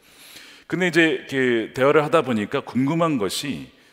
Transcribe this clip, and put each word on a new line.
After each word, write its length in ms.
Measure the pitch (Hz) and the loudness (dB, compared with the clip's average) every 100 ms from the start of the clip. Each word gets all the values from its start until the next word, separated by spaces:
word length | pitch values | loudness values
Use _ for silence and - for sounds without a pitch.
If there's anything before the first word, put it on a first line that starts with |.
| _ _ - - - - _ | _ _ -20 -20 -20 -20 _
근데 180 | 165 180 | -2 0
이제 220 | 165 160 | 4 2
이렇게 640 | 143 - 135 127 117 101 | 2 -4 0 2 0 -2
대화를 320 | - 135 151 | 0 4 4
하다 180 | 151 165 | 4 0
보니까 380 | 131 113 101 139 | 0 -2 -2 -6
궁금한 560 | - 120 139 165 165 143 | -4 -2 0 0 0 0
것이 540 | 98 - 147 87 127 _ _ | -2 -6 -8 -10 -12 _ _